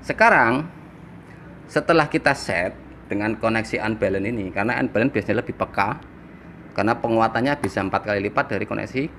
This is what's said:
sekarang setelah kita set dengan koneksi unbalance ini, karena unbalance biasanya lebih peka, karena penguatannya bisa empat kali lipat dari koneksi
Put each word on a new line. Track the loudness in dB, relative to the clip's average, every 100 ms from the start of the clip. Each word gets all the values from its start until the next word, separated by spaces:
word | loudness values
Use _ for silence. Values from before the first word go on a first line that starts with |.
sekarang | -6 4 8 8 6 4 -2 -10 -20 -20 -20 -20 -20 -20 -18 -18 -2
setelah | -2 4 4 4
kita | 2 2
set | 2 0 0 0 -4 -18 -20 -6
dengan | -2 -2 0
koneksi | 0 0 -2 -2 -2
unbalance | 0 0 0 -2
ini, | -4 -4
karena | -2 -2 0
unbalance | 0 2 2
biasanya | 0 0 0 -2
lebih | -6
peka, | -4 0 -2 -2 -12 -20 -20 -20 -20 -20 -10
karena | -2 0 0
penguatannya | 2 2 2 2 0 0
bisa | -2 -2 -2
empat | -2 0
kali | -2 0
lipat | -2 -2 -2
dari | -4
koneksi | -6 -4 -4 -6